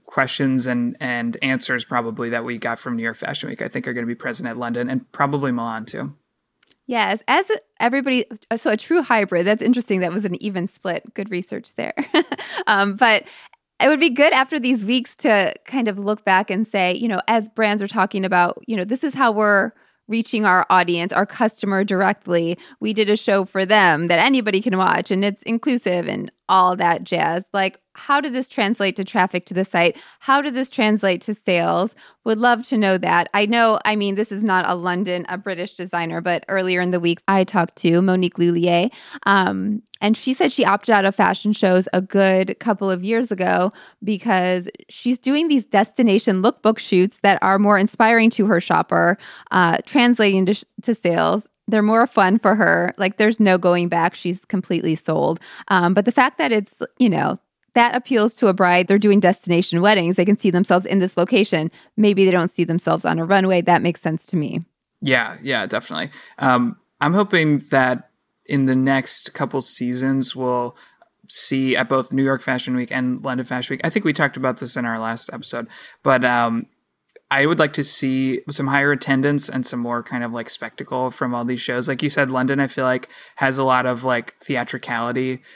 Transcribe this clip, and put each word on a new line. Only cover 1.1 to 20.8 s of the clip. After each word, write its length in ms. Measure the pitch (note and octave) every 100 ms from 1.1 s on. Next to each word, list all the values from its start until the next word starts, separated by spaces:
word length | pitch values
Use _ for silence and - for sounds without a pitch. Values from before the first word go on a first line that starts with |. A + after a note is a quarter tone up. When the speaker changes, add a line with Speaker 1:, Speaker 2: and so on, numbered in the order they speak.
| A#2+ A#2 A2+
Speaker 1:
answers 420 | C3+ C3 - B2
probably 460 | - B2 A#2 A2 A#2
that 160 | A#2 A#2+
we 100 | A#2
got 220 | A#2+ A#2
from 180 | C3 A#2
New 60 |
York 140 | A2+ -
Fashion 340 | - - -
Week, 100 | -
I 80 | -
think, 180 | - C3
are 60 |
gonna 140 | A#2+ A#2
be 80 |
present 340 | A#2+ B2+ A2+ A#2+
at 80 | A2+
London 320 | A#2+ A#2+ B2
and 240 | C3 -
probably 400 | - C#3+ C#3+ C#3
Milan 320 | A#2+ A#2 A2
too. 300 | A2 - C#3 C#3+ _ _ _ _ _ _ -
Speaker 2:
Yes, 360 | A#3+ F#3+ G#3+ -
as 220 | D4 F#4+ A4 - -
everybody, 480 | A#3 C#4 C4+ B3+ - A3 - A3+
so 140 | D4+
a 60 | G#3+
true 260 | - E4
hybrid. 440 | C4 A3+ G3 E3+ F3+
That's 160 | A3
interesting. 380 | - B3 - F#3+
That 120 | F3+
was 120 | F#3
an 160 | G3+ F3
even 240 | G#3 F#3+ F#3
split. 460 | - F#3+ D#3+ -
Good 160 | - G3+
research 440 | F3+ F#3+ - -
there. 200 | - - - C#4+
<laughs> 120 | - - - - - -
Um, 280 | G3+ G3+
but 300 | G3 A#3+ G#3 - - - _ _ -
it 80 | B3+
would 120 | D4+
be 100 | D#4+
good 220 | B3 D4
after 280 | C4 C4 D#4
these 240 | A#3+ B3
weeks 320 | G3 B3+ A#3+ -
to 360 | D4 G#3 F3+ -
kind 240 | - C4 A3
of 100 | G3
look 260 | G3+ G#3+
back 260 | - F#3+ G#3
and 160 | F#3+ A3
say, 280 | G3+ F3+
you 140 | F3+ A3+
know, 120 | F#3 -
as 220 | A3+ A3
brands 340 | - G#3+ G#3
are 60 | G3+
talking 360 | A3 F#3+ G3+
about, 380 | F#3 F3+ F3 - -
you 100 | G#3+
know, 80 |
this 180 | F#3 B3+
is 120 | D#4
how 180 | C4 B3
we're 400 | G#3+ G#3+ G3+ A3+ - _ _ -
reaching 380 | A3+ A3+ A3+
our 200 | G#3+ F#3 -
audience, 420 | F#3